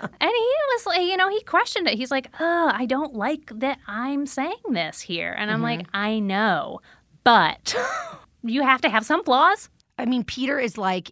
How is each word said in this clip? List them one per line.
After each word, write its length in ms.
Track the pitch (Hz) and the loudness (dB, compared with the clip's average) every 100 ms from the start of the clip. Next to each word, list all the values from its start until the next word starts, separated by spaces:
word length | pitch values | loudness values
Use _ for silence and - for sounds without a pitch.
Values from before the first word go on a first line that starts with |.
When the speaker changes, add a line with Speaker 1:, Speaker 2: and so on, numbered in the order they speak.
| 196 - | -10 -4
Speaker 1:
he 300 | 330 466 466 587 571 480 | 0 0 0 0 0 -2
was 100 | 415 | -2
like, 160 | 349 | -2
you 160 | 359 381 | 0 0
know, 120 | 381 | 0
he 120 | 427 | -2
questioned 440 | - 349 - 427 320 | 0 0 2 -2 -2
it. 80 | 214 | -2
He's 140 | 254 | -2
like, 180 | 269 - - | -4 -4 -4
"Oh, 320 | 330 339 320 | 0 2 2
I 120 | 214 247 | 0 0
don't 280 | 262 294 | -2 -4
like 380 | 233 220 311 - 220 | -4 -4 -4 -8 -6
that 180 | 262 269 - | -4 -4 -8
I'm 380 | 208 262 285 285 | -6 -4 -4 -4
saying 300 | - 302 480 427 | -4 -4 -6 -4
this 320 | 202 156 - | -2 -2 -6
here." 340 | - 170 170 - | -8 -6 -6 -4
And 140 | 208 | -4
I'm 100 | 220 | -2
like, 200 | 233 233 | -2 -4
Speaker 2:
Mm-hmm. 80 | 175 196 | -6 -4
Speaker 1:
"I 240 | 208 220 | -2 -2
know, 600 | 202 190 220 165 - - - - _ _ 247 | 0 2 2 2 -2 -10 -16 -20 _ _ 6
but 500 | 226 156 - - - 508 - - | 8 6 0 -4 -4 -4 -6 -8
<laughs> 340 | - - _ | -14 -20 _
you 200 | 233 254 | -4 0
have 180 | 269 262 | 2 4
to 80 | 302 | 2
have 160 | 220 220 | 0 2
some 180 | 320 415 | 0 4
flaws." 440 | 254 330 415 - _ _ - | 6 6 4 -4 _ _ -6
Speaker 2:
I 60 | 240 | -2
mean, 180 | 254 | -2
Peter 360 | 190 - 269 285 | -2 -4 -2 -2
is, 180 | 240 220 | -2 -2
like, 340 | 185 185 175 | -2 -2 -4